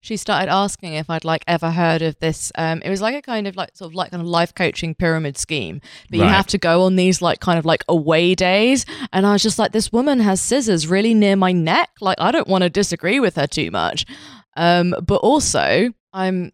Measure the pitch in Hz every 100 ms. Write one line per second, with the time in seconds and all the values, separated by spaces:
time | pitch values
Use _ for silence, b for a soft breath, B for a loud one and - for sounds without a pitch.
0 | - 220 - 175 190 190 202 - 180 156
1 | 156 165 160 160 - 170 165 165 170 160
2 | 160 147 160 160 - - 160 165 - 196
3 | 214 285 277 226 196 185 175 - 175 170
4 | 170 175 170 170 170 - 175 - 165 160
5 | 175 160 151 139 - 151 87 113 B B
6 | B - 185 196 196 202 175 170 185 185
7 | 185 180 175 - - 170 156 160 - 165
8 | 147 160 175 180 180 190 233 269 - B
9 | 254 185 202 202 220 - 214 220 - 226
10 | 277 262 214 190 - 262 226 175 151 190
11 | 220 220 202 196 185 180 160 226 - _
12 | 196 - 180 311 - 190 180 185 202 170
13 | 170 262 220 165 147 - 92 92 82 -
14 | - 277 B B _ - 170 175 175 -
15 | 175 202 214 294 - 120 71 123 240 -
16 | _ 190 190 185 180